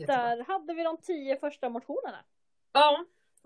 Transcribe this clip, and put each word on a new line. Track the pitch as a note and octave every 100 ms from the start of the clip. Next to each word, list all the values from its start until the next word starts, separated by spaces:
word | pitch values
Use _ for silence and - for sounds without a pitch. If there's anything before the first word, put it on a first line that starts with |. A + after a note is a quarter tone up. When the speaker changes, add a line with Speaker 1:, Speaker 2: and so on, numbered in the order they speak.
Speaker 1:
jättebra. | D4 B3+
Speaker 2:
där | A#3+ A#3
hade | B3+ F#4+ D#4
vi | E4
de | E4 D#4+
tio | - E4 C4+ C4+
första | D4 D4 B3
motionerna. | A#3 - F4 F4+ - - _ _ _ _
Speaker 1:
Ja, | C#4 D4 D4 F4 _ _ _